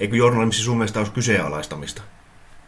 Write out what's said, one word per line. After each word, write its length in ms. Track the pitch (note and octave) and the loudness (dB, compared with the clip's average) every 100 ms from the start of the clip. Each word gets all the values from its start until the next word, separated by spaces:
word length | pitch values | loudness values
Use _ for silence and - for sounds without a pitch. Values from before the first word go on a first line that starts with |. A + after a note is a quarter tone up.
eikö 160 | G#2 A#2 | -2 4
journalismi 480 | A#2+ A#2 A2+ A2 | 4 4 2 0
sun 120 | A2+ A#2+ | 0 0
mielestä 220 | G#2 A2 | 0 0
olisi 140 | G2+ | -2
kyseenalaistamista? 880 | B2+ A#2 G2 D2 D2+ - D2+ C#2+ - - - - - - - | -2 0 0 0 -6 -8 -10 -10 -12 -16 -20 -20 -20 -20 -20